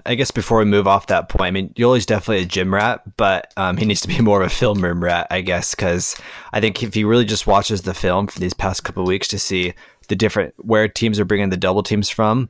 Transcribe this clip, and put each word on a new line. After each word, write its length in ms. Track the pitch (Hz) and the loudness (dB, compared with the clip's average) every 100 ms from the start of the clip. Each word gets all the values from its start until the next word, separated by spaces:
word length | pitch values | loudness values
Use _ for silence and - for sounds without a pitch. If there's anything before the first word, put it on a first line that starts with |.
| - | -6
I 100 | 120 | -2
guess 160 | 127 | -2
before 280 | 117 - 113 | -2 0 2
we 40 | 104 | 4
move 220 | 101 98 | 4 4
off 200 | 98 - | 2 2
that 200 | 90 80 | -2 0
point, 200 | - 90 | -2 0
I 40 | |
mean, 220 | 95 95 | -2 -6
Yoli's 320 | - 120 127 113 | 0 2 4 2
definitely 380 | 107 113 101 | -2 0 -2
a 40 | 90 | 0
gym 260 | 95 92 | -2 0
rat, 280 | 98 113 120 104 - | 2 0 -2 -8 0
but, 340 | 101 92 - - | 2 0 -2 -4
um, 180 | 92 92 | -2 0
he 100 | 107 | 0
needs 140 | 98 | 0
to 60 | - | -2
be 140 | - | 0
<laughs> 0 | |
more 200 | 110 101 | 4 4
of 60 | 90 | 2
a 80 | - | 0
film 260 | 120 101 | 0 0
room 220 | 90 87 | 0 0
rat, 240 | 87 87 - | 0 -2 -2
I 120 | 92 | -4
guess, 340 | 92 87 - - | -2 -2 -4 -4
'cause 400 | 95 87 - - - - - | -2 -2 -4 -8 -14 -20 -6
I 80 | 110 | -2
think 200 | 107 - | -2 -2
if 120 | 113 | -4
he 100 | 107 | 0
really 220 | 107 120 107 | 2 2 2
just 200 | 107 - | 0 2
watches 360 | 98 - 101 | 2 2 -4
the 120 | 92 | -4
film 340 | 87 92 90 101 | -2 0 0 -2
for 120 | - | -4
these 140 | 90 | -6
past 320 | - 95 87 - | -4 -4 -4 -8
couple 180 | 92 | -4
of 60 | 92 | -2
weeks 180 | 95 - | 0 -2
to 100 | 98 | -6
see 360 | - 92 90 - - _ - | -4 -2 -2 -6 -18 _ -6
the 80 | 98 | 0
different, 380 | 107 107 82 - | 0 0 -4 -4
where 280 | 110 110 107 | 0 2 2
teams 320 | - 117 104 | 0 0 0
are 60 | 95 | 0
bringing 240 | 104 101 | 2 0
the 80 | 92 | 0
double 260 | 92 98 | 0 0
teams 260 | 95 104 101 | 0 0 -2
from, 400 | - 107 123 123 | 0 2 2 -2